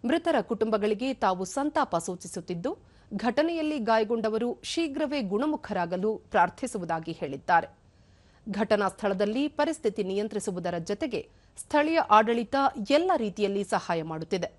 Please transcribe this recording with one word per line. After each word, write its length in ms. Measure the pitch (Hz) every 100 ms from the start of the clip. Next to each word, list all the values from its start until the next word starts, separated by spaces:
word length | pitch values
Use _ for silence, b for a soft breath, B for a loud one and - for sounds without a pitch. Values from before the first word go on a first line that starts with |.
| 240
ಮೃತರ 300 | 320 339 294
ಕುಟುಂಬಗಳಿಗೆ 720 | - 220 220 220 208 208 254
ತಾವು 320 | 262 208 185 185
ಸಂತಾಪ 500 | - 294 302 277 170
ಸೂಚಿಸುತ್ತಿದ್ದು, 800 | 170 180 180 - 165 170 220 392 b b b 202
ಘಟನೆಯಲ್ಲಿ 640 | 233 247 320 339 311 302
ಗಾಯಗೊಂಡವರು 760 | 214 226 214 233 220 214 240 -
ಶೀಘ್ರವೇ 580 | - - 330 269 302 294
ಗುಣಮುಖರಾಗಲು 960 | 202 202 302 294 - 202 170 180 208 220
ಪ್ರಾರ್ಥಿಸುವುದಾಗಿ 960 | - 208 175 - 262 214 170 165 160
ಹೇಳಿದ್ದಾರೆ. 560 | 160 147 135 - 170 165 - b b b b b b -
ಘಟನಾ 380 | 196 214 214 196
ಸ್ಥಳದಲ್ಲಿ 580 | - 208 190 202 220 294
ಪರಿಸ್ಥಿತಿ 560 | - 294 311 226 202
ನಿಯಂತ್ರಿಸುವುದರ 720 | 185 196 208 208 196 185 175 170
ಜತೆಗೆ 520 | 165 202 311 214 - b b -
ಸ್ಥಳೀಯ 420 | - 302 302 330
ಆಡಳಿತ 560 | - 214 226 233 226 277 269 - 202
ಎಲ್ಲ 220 | 285 359 339
ರೀತಿಯಲ್ಲಿ 480 | 214 185 196 196
ಸಹಾಯ 400 | 202 196 - 170
ಮಾಡುತ್ತಿದೆ. 480 | 160 160 160 190 170